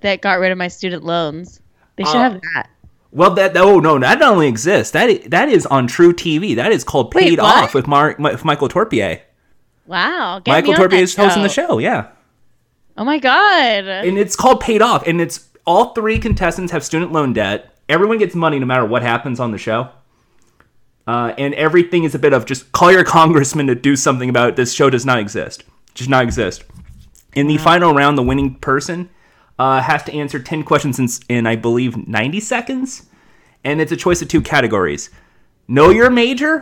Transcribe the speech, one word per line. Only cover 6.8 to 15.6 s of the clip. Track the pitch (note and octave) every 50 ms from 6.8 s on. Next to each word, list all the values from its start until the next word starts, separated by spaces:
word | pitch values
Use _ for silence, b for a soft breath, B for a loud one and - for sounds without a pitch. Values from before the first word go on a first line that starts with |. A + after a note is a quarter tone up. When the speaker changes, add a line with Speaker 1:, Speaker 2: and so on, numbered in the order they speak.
| -
Speaker 2:
called | - - C#3 A2+ - -
Speaker 1:
Wait, | F4+ F#4+ -
Speaker 2:
Paid | E3+ -
Speaker 1:
what? | G#3+ G#3+ A3+ C4+ -
Speaker 2:
Off | - -
with | C3+ -
Mar-, | C#3+ C#3+ C#3+ D3+ D3+ - -
Mi-, | D3 C#3+ - - -
Michael | D#3+ D3 - C#3
Torpille. | A#2 - F3+ A3 A3 D3 A2 G2 F2 D#2+ - _ _ _ _ _ _ _ _ _ _ _ _ _
Speaker 1:
Wow, | - F#3 F3 F#3+ C#4+ F4+ F4 A#3+ F3+ F#3 G3 F3
get | A#3+
Speaker 2:
Michael | C4 - F3+ - -
Speaker 1:
me |
on | E4
Speaker 2:
Torpille | - F#3+
Speaker 1:
that | G3 F3+
Speaker 2:
is | F3+ F#3 -
hosting | G3+ G3+ G3 F3 G3+ G3
the | G3
Speaker 1:
show. | - C#4 E4+
Speaker 2:
show, | E4+ -
yeah. | A2 C3+ A3 A#3+ C3 - - _ _ _ _ _ _ _ _ _ _ _ _ _ _ _ _ _
Speaker 1:
Oh | G#3 G#3+
my | C4+ D4+ D4
God. | B3+ B3+ C4+ F4 G#4 G#4 F#4+ E4 C4+ A#3 G#3+ G3+ F#3+
Speaker 2:
And | G3 F#3+ F#3+ F3+ F3+ F#3+
it's | G3+ G#3 - -
called | - A3 B3+ B3+ -
Paid | - A#3+ A3 G#3
Off, | A3 A#3+ G3+ - -
and | E3 E3 E3+
it's | E3 E3 - - - _ _ _